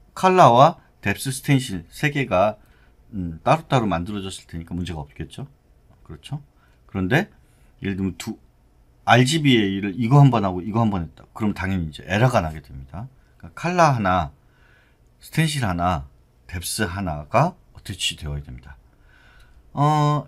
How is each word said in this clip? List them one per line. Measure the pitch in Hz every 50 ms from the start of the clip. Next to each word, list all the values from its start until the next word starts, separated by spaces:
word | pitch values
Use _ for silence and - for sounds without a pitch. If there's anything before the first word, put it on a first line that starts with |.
| _ _ -
컬러와 | - - 185 185 185 160 127 117 123 143 165 - - - _ _ _
뎁스 | - 101 98 - - 135
스텐실 | 131 - - - 143 127 127 - 95 85 85 -
세 | - - - 147
개가, | 147 147 131 113 95 90 101 107 107 - _ _ _ _ _ _ _ _ _ _ 113
음, | 98 90 85 82 82 -
따로따로 | 117 147 160 - - 139 131 110
만들어졌을 | 98 85 87 87 101 104 101 95 95 92 - -
테니까 | - - 82 82 - 87
문제가 | 87 87 82 87 76
없겠죠. | 71 - - - 78 - - - 143 - _ _ _ _ _ _ _ _ _ _ _
그렇죠? | - - - - - 147 151 - _ _ _ _ _ _ _ _
그런데 | _ - 101 92 90 131 165 214 - _ _ _ _ _ _ _ _ _ -
예를 | - 98 98
들면 | 92 95 95 87
두, | - - 113 107 - _ _ _ _ _ _ _ _ _ _ _ _ -
알지비에이를 | 95 113 123 127 135 160 165 147 139 123 113 104 98 98 98 98 101 90
이거 | 87 117 113 139 147
한 | 143 135
번 | 120 110 98
하고 | 95 90 90
이거 | 87 107 95 117
한 | 117 107
번 | 101 92 82
했다. | 71 - - - _ -
그럼 | - 110 104 95
당연히 | - 92 95 98 92 82
이제 | 80 71 - -
에러가 | - 92 104 123 131 120 107
나게 | 87 80 78 78
됩니다. | - - 69 67 67 - 76 92 127 135 _ _ _ _ _
그러니까 | _ - 85 - -
컬러 | - 170 180 180 165
하나, | 147 131 117 104 92 92 90 82 69 - _ _ _ _ _ _ _ _ _ _ _ _ _ _ _ _ _
스텐실 | - - - 156 160 156 151 139 120
하나, | 98 87 85 87 90 87 73 69 - _ _ _ _ _ _ _
뎁스 | - 90 90 85 - - - 107
하나가 | 90 85 101 98 85 76 73 73 73 110 117 151 180 - _ _ _ _
어태치 | - - - 98 - - - 87
되어야 | - - 73 73 71 71
됩니다. | - 62 62 - - - - _ _ _ _ _ _ _ _ _ _ _ - - _ - - _ _ -
어, | 143 143 151 151 151 147 147 147 147 -